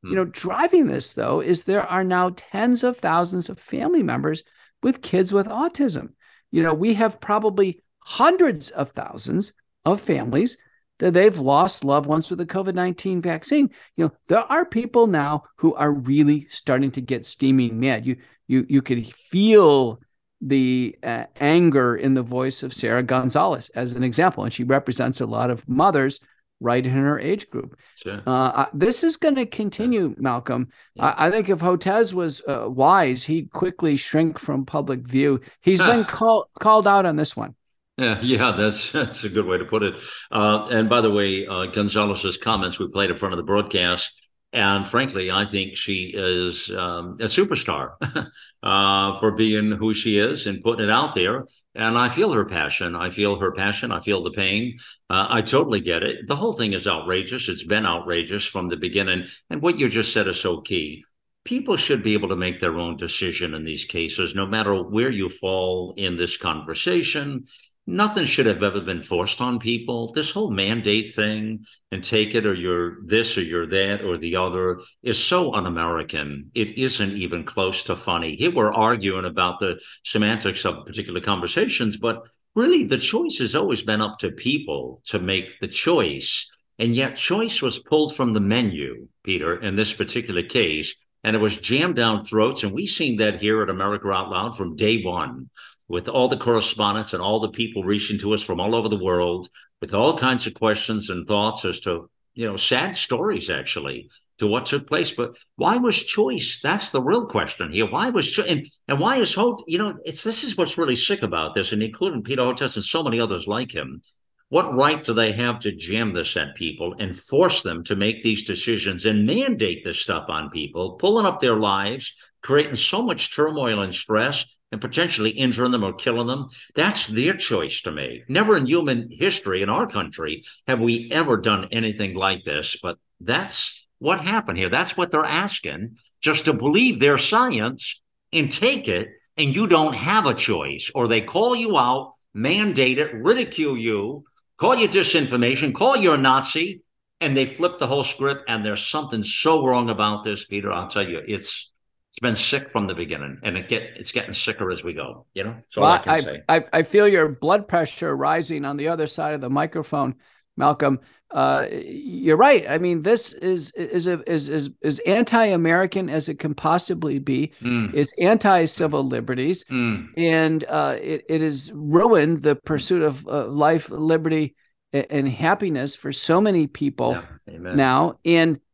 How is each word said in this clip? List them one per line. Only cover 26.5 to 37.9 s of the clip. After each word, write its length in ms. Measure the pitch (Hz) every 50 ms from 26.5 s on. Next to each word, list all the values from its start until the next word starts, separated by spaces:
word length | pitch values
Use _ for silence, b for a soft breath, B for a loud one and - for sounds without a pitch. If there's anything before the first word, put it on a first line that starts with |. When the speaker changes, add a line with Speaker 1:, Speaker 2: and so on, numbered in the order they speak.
| _ _
Speaker 2:
right 240 | 117 120 120 127 131
in 40 | 127
her 280 | 127 135 135 143 147 -
age 320 | - 147 190 208 - _
group. 260 | - 120 - - - b b b b
Speaker 1:
Sure. 220 | b - - 101 104 104
Speaker 2:
Uh, 60 | 127 131 127 131 127 123 - 139
I, 20 | - -
this 300 | 147 165 220 247 - -
is 120 | 330 320
gonna 280 | - - 311 285 262 240
continue, 640 | - - - 214 202 - - 214 247 240 214 180 143
Speaker 1:
Yeah. 60 | -
Speaker 2:
Malcolm. 520 | - 127 135 120 123 120 - 123 123 127 127 b b b b b
Speaker 1:
Yeah. 100 | - -
Speaker 2:
I, 220 | 147 - - 151
I 20 | 170
think 200 | 196 226 202 185
if 100 | 196 160
Hotez 540 | 165 180 185 170 - 190 190 220 233 - 185
was, 280 | 180 175 160 139 - -
uh, 180 | - 139 120 113
wise, 580 | 110 127 127 135 151 185 196 170 135 127 127 -
he'd 260 | - 156 165 151 -
quickly 440 | - - - - - - 175 160 143
shrink 440 | 139 - - - 156 160 165 156 -
from 260 | - - 147 135 135
public 360 | 127 - 151 143 135 135 127
view. 400 | 123 123 123 135 139 143 135 131 B B B B
He's 160 | _ 175 190 180
been 220 | 185 175 240 233
Speaker 1:
Huh. 40 | 214
Speaker 2:
call-, 440 | - - - 220 226 226 214 - _ _ -
called 280 | - 214 214 220 196
out 180 | 202 202 196 190
on 100 | 175 156
this 200 | 151 151 - -
one. 160 | 117 110 104 113 _ _ _ _ _ _ _